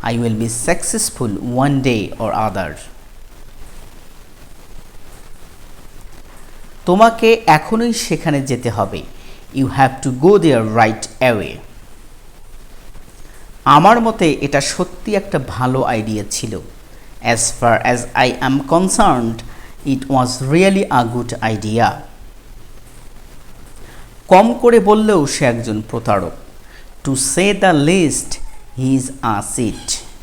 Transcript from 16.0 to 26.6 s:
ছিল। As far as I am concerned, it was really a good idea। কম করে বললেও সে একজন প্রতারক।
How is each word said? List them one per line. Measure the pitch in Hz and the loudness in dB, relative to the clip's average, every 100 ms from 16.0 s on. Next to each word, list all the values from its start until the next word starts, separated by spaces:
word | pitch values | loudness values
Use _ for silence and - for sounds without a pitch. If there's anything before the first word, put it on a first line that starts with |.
| 110 107 101 - | -2 -4 -6 -6
ছিল। | 110 101 - - - - - - 113 | -6 -8 -12 -18 -20 -20 -20 -6 0
As | 117 - - | 0 0 0
far | 120 110 - | 2 4 2
as | 123 117 - 127 | 0 -2 0 0
I | 127 131 | 2 0
am | 135 139 | 0 2
concerned, | 165 190 - 202 131 117 113 - - - - - | 2 2 4 4 4 0 -4 -10 -16 -18 -12 -4
it | 135 - 135 | -4 0 0
was | 123 - 131 | 0 -2 0
really | 156 190 196 196 135 | 4 4 4 2 0
a | 117 120 | 0 -2
good | 117 - 110 107 | -6 -4 -2 -2
idea। | 107 110 110 - - - - - - - - - - - - - - - - - - - - - - - - | -2 2 2 0 -14 -18 -20 -20 -20 -20 -18 -20 -20 -20 -20 -20 -20 -20 -18 -20 -20 -18 -18 -18 -18 -20 4
কম | 185 220 240 | 6 6 4
করে | 240 233 196 | 6 6 6
বললেও | 214 214 202 139 | 4 6 4 2
সে | - 139 | 2 0
একজন | 117 113 107 110 | 0 -2 -4 -4
প্রতারক। | 120 113 104 87 - - - | -6 0 0 0 -10 -18 -20